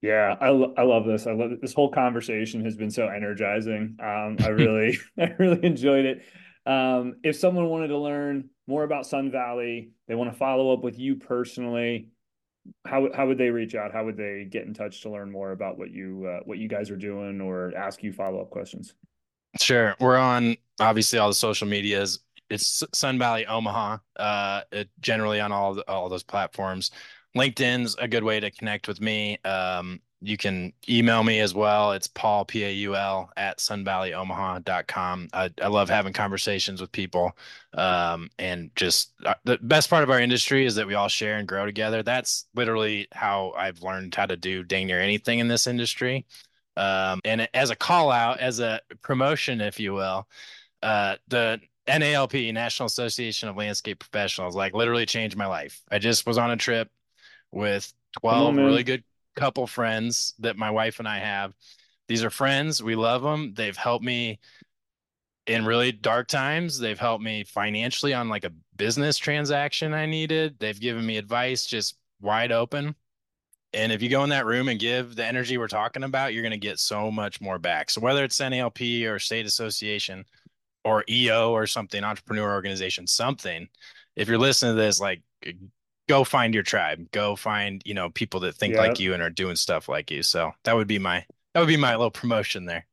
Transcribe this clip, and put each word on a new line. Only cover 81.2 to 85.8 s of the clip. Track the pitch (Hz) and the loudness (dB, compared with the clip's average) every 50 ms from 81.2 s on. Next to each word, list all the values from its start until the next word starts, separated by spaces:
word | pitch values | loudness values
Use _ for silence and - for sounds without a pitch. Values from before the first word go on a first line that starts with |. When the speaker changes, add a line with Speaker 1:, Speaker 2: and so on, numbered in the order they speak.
| 123 120 | 4 4
Speaker 2:
O | 110 113 113 113 | 4 4 4 4
or | 117 110 107 101 | 4 2 2 0
something, | - 123 107 92 - 101 98 | -2 -4 -4 -4 -6 -4 -2
entrepreneur | 107 107 - - - 113 107 107 104 101 | -2 -4 -6 -6 -6 -4 -2 0 0 -2
organization, | 98 90 98 98 95 95 92 90 - 90 - | -2 -2 -4 -6 -4 -4 -4 -4 -6 -2 -2
something, | - - 113 127 143 - - 98 85 80 87 - _ _ - - - - - _ _ | 0 0 0 0 -2 -4 -6 -8 -8 -8 -10 -14 _ _ -20 -20 -20 -20 -20 _ _
if | - 107 107 | -4 0 2
you're | 117 113 | 4 4
listening | 120 139 135 - - 120 113 | 6 6 4 4 4 4 4
to | 110 | 4
this, | 110 107 101 - | 4 4 4 2
like, | 101 98 92 87 _ _ _ _ - - 85 92 95 95 _ _ | 0 0 -4 -4 _ _ _ _ -14 -14 -14 -14 -18 -20 _ _